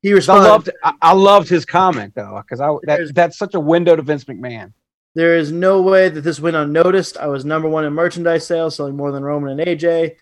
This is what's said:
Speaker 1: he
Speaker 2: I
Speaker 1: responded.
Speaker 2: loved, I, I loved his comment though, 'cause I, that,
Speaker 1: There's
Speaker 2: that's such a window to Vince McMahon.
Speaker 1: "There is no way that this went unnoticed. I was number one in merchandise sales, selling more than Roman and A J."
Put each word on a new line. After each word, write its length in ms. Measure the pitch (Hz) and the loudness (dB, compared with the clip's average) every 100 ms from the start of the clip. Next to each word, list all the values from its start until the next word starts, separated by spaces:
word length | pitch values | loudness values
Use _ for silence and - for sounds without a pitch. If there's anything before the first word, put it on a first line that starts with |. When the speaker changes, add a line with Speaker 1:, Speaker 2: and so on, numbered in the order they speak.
Speaker 1:
he 80 | 196 | 4
Speaker 2:
I 40 | |
Speaker 1:
responded. 340 | 202 - 196 190 | 2 6 6 8
Speaker 2:
loved, 220 | 160 170 - | 6 2 -4
I, 100 | 165 - | -4 2
I 120 | 165 | 4
loved 340 | 190 196 202 160 | 6 6 4 4
his 160 | 175 | -4
comment 480 | - 175 185 143 101 - | -2 0 0 -2 -8 -12
though, 260 | 101 101 104 | -12 -14 -14
'cause 120 | 120 | -6
I, 80 | 143 | -4
that, 240 | 151 - 147 | -4 -4 -4
Speaker 1:
There's 140 | 160 | -2
Speaker 2:
that's 260 | 147 170 - | -2 -2 -2
such 160 | 196 | -8
a 60 | 190 | -6
window 340 | 147 165 170 | 0 2 4
to 80 | 165 | 2
Vince 220 | 139 147 | 2 -6
McMahon. 480 | - 107 123 117 98 _ _ _ _ | -8 -14 -14 -14 -18 _ _ _ _
Speaker 1:
"There 220 | 160 165 170 | 0 2 2
is 160 | 147 | 0
no 280 | 170 185 196 | -2 0 2
way 260 | 185 190 185 | 4 4 2
that 140 | 156 | 0
this 180 | 151 143 | -6 -4
went 160 | 160 160 | -4 -2
unnoticed. 600 | 147 156 175 190 170 - | -2 2 2 2 -2 -8
I 120 | 151 | -8
was 160 | 139 | -6
number 240 | 139 156 160 | -4 -4 -2
one 160 | 156 | -4
in 80 | 151 | -4
merchandise 520 | 151 170 175 170 165 | -2 -4 -2 -2 -2
sales, 300 | 160 170 160 | -2 -4 -4
selling 220 | 151 143 139 | -6 -10 -6
more 160 | 143 | -8
than 100 | 139 | -6
Roman 280 | 139 147 143 135 | -6 -6 -6 -6
and 0 | 135 | -4
A 80 | 165 | -2
J." 400 | 170 165 165 165 | -2 -2 -4 -8